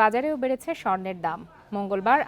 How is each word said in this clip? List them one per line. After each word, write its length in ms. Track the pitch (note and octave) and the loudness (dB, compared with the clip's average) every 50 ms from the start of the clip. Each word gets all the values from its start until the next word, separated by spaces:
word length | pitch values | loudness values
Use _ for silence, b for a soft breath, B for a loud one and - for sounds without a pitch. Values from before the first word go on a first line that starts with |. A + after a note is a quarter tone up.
বাজারেও 320 | G#3+ A3 A3 B3 C#4 D#4 D#4 | 4 4 4 2 0 0 -2
বেড়েছে 340 | B3+ C4 B3+ C4 B3+ - E4 D#4+ | -2 -2 -2 -2 -2 -4 -6 -8
স্বর্ণের 440 | - - G#3+ F#3+ F#3+ F#3+ F#3+ F#3 F3 E3 | -4 -2 -2 -2 -2 -2 -6 -6 -4 -4
দাম। 140 | E3 E3 E3+ E3+ - - - - - | -4 -4 -6 -10 -16 -20 -20 -14 -8
মঙ্গলবার 480 | G#3 G3+ G3+ G3 G3+ F#3+ F#3+ A3+ C4 G3+ - | -6 -6 -4 -2 -2 0 2 4 4 4 4